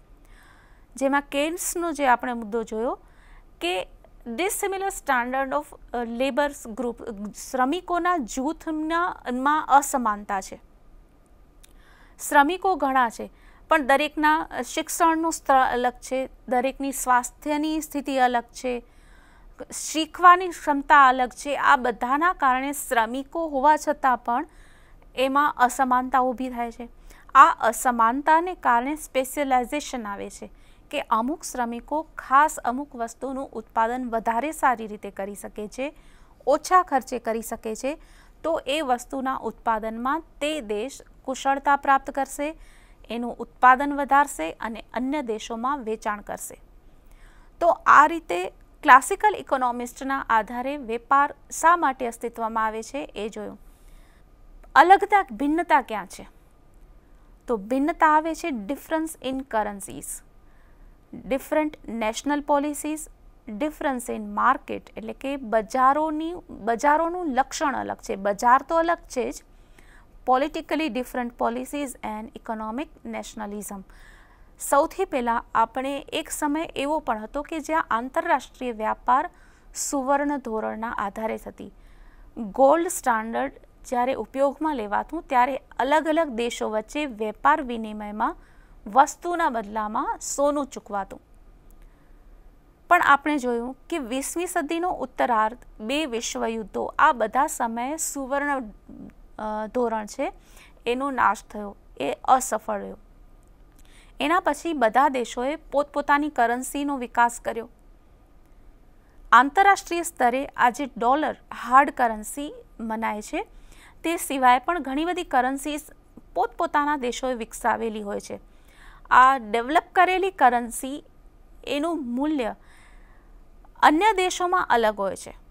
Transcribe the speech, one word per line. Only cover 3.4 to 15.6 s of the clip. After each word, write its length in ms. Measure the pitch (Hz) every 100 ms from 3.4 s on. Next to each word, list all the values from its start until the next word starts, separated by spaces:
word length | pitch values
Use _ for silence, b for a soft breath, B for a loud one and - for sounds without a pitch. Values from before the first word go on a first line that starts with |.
| b -
કે 260 | 339 370 - - - - 240
dissimilar 600 | 226 370 - 403 381 392
standard 640 | 381 - 247 240 262 269
of, 140 | 285 294 - -
અ, 100 | 233
labours 800 | 233 233 269 262 285 285 240 214
group, 240 | 240 233 - 202 208 - -
શ્રમિકોના 640 | 262 254 349 349 349 349 349
જૂથના, 1040 | 226 262 269 330 320 311 311 330 359 - -
માં 320 | 254 269 302
અસમાનતા 760 | - 277 285 269 226 208 208 196
છે. 180 | - - - _ - - - _ _ - - - - b b b b b -
શ્રમિકો 460 | 302 285 370 381
ઘણા 340 | 330 285 262 233
છે, 220 | - 208 b b b b
પણ 120 | 320
દરેકના 640 | 247 269 302 311 302 311 - -
શિક્ષણનું 680 | 247 - 311 - 339 320 330
સ્તર 220 | 320 -
અલગ 380 | 269